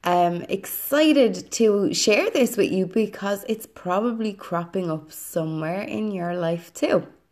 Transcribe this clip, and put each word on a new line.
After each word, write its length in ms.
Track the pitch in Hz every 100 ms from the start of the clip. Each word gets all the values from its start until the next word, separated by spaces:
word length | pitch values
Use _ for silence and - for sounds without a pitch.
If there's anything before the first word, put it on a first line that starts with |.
um, 400 | 180 175 175 175 -
excited 1000 | 196 - - - 285 311 285 226 185 -
to 420 | - 226 202 196
share 340 | 175 - 214 392
this 260 | 311 240 220
with 160 | -
you 140 | 190 180
because 580 | 226 208 - 202 202 -
it's 180 | 220 -
probably 640 | - 180 185 240 226 214
cropping 580 | 202 - 175 170 190 175
up 220 | 160 151
somewhere 680 | - - 170 160 156 156 185
in 280 | - - 214
your 240 | 190 175
life 400 | 175 165 170 -
too. 320 | - 302 180 - _ _